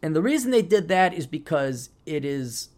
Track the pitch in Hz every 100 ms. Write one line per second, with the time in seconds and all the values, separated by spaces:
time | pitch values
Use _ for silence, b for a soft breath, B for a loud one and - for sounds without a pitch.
0 | 156 156 202 302 247 247 175 208 165 185
1 | 185 185 131 156 147 156 135 127 127 _
2 | - 151 139 139 127 113 -